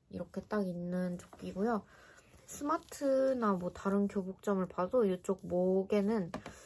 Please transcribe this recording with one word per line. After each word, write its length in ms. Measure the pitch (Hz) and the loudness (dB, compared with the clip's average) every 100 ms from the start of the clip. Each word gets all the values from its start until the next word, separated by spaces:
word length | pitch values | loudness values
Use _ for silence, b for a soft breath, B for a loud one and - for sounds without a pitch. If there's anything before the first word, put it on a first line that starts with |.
| - | -12
이렇게 320 | 180 175 190 | -10 -8 -8
딱 260 | - 214 185 | -4 -2 -2
있는 500 | 175 175 180 180 180 | -2 -4 -2 -2 -4
조끼고요. 680 | - - 185 185 220 214 B B B B B B B | -10 -12 -10 -2 0 0 B B B B B B B
스마트나 1040 | - 285 330 - - 277 262 269 254 214 | -8 -2 -2 -4 -4 2 4 4 2 2
뭐 180 | 180 180 | 2 0
다른 380 | - 196 202 202 | -4 0 2 2
교복점을 560 | 202 185 - 208 190 180 | 0 -4 -4 0 0 0
봐도 380 | - 180 254 202 | -2 0 4 2
이쪽 340 | 180 - 190 170 | 2 -2 -4 0
목에는 840 | 175 185 190 190 208 196 226 165 - B B | 2 4 2 2 2 2 0 -2 -6 B B